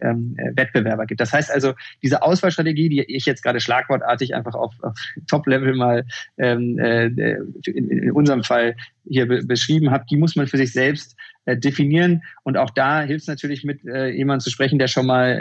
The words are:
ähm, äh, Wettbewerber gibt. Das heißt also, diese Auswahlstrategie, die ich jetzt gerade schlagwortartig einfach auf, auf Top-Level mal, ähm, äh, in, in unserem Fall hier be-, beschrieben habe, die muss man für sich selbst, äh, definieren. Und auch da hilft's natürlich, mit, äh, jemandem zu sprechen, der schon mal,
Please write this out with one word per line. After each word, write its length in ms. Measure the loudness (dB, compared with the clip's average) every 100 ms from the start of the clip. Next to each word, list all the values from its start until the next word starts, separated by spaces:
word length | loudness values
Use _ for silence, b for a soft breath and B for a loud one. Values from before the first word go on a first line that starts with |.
ähm, 360 | -2 -2 -4 -6
äh, 180 | -4 -2
Wettbewerber 500 | 0 0 0 -2 -4
gibt. 140 | -4
Das 120 | -2
heißt 180 | 0 0
also, 240 | 0 0 -2 B -6
diese 200 | -2 2
Auswahlstrategie, 680 | 2 2 2 0 0 2 2
die 140 | 2
ich 240 | 0 -2 -2
jetzt 160 | -2
gerade 180 | -2 -2
schlagwortartig 760 | 0 0 0 -2 0 -2 -2
einfach 200 | -4 -6
auf, 200 | -6 -6 -6
auf 160 | -12 -10 B -14 -4
Top-Level 460 | -2 2 2 2
mal, 300 | 2 2 2 -2 B B -2
ähm, 400 | 0 2 0 0
äh, 280 | 0 2 2
in, 840 | 0 -2 -2 -6 -10 -6 -4 -2
in 220 | 0 0
unserem 320 | 2 4 2
Fall 320 | 0 0 0 -2 B _ -4
hier 200 | 0 2
be-, 180 | 0
beschrieben 460 | 0 -2 2 2 4
habe, 140 | 2 0
die 80 | 2
muss 200 | 2 2
man 100 | 0
für 100 | 0
sich 160 | 0
selbst, 440 | 2 0 0 -6 -20 B B -4
äh, 120 | -2
definieren. 640 | 0 2 2 4 4 2 B B
Und 120 | -4 0
auch 140 | 0
da 320 | 0 0 0
hilft's 240 | 0 -4 -6
natürlich, 380 | -8 -6 -6
mit, 200 | -6 -8
äh, 260 | -8 -4 -4
jemandem 340 | -2 0 0
zu 60 | -2
sprechen, 280 | -2 0 2
der 100 | 2
schon 180 | 2 2
mal, 300 | 4 2 2